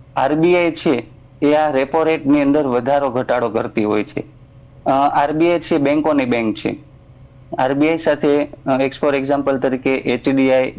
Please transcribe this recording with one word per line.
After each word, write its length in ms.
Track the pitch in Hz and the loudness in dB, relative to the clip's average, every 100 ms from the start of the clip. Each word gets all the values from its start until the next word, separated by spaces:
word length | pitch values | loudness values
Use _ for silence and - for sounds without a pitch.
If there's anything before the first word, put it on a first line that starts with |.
| - - | -10 -2
આર 180 | 131 | 0
બી 240 | 151 170 175 | 2 2 2
આઈ 140 | 170 | 0
છે 420 | - 170 123 - - - - | -2 -2 -2 -4 -16 -20 -2
એ 120 | 147 | 2
આ 180 | 151 156 | 2 2
રેપો 320 | 135 135 160 | 0 0 0
રેટની 380 | 160 160 135 147 | 0 0 2 2
અંદર 260 | 139 147 139 | 4 2 2
વધારો 420 | 123 123 143 139 | 0 2 0 0
ઘટાડો 400 | 123 123 123 120 | -2 -2 0 0
કરતી 340 | 107 117 113 | -2 -4 -2
હોય 200 | 107 107 | 0 0
છે. 200 | 104 - - - - - - - - | -2 -8 -12 -14 -20 -20 -20 -8 -2
અ, 40 | |
આર 420 | 135 143 151 143 | 0 0 0 0
બી 200 | 156 170 | 0 0
આઈ 80 | 170 | 0
છે 180 | - 165 | -2 -2
બેંકોની 480 | 143 151 151 143 127 | 0 0 0 0 0
બેંક 300 | 120 113 104 | -2 -2 -4
છે. 200 | - - - - - - - - - - | -6 -8 -12 -20 -20 -20 -20 -20 -12 -4
આર 160 | 131 | -2
બી 160 | 139 151 | 0 0
આઈ 80 | 165 | 0
સાથે, 460 | 160 147 151 147 | -2 0 2 0
અ, 340 | 147 - - 131 | -2 -6 -4 -2
ex-, 280 | 135 - 147 | -2 -2 -2
for 80 | 139 | -2
example 400 | 135 143 139 135 | 0 -2 0 -2
તરીકે 380 | 135 127 131 131 | -2 -2 -2 -2
એચ 340 | 131 123 - | -2 -4 0
ડી 220 | 135 135 | 0 2
આઈ, 220 | 131 127 | 2 0